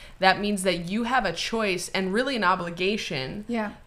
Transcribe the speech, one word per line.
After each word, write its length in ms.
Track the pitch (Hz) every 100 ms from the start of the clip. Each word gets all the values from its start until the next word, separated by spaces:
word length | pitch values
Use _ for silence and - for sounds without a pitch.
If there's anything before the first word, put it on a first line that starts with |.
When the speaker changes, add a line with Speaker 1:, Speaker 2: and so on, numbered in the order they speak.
| - -
Speaker 1:
that 200 | 190 185
means 220 | 208 202
that 280 | 185 170 170
you 140 | 208
have 200 | 233 262
a 80 | 196
choice 560 | 165 - 226 214 175 -
and 180 | 185 190
really 240 | 202 262 254
an 80 |
obligation 1000 | 180 185 175 170 185 214 - 151 131 208 208
Speaker 2:
Yeah. 220 | 233 214 -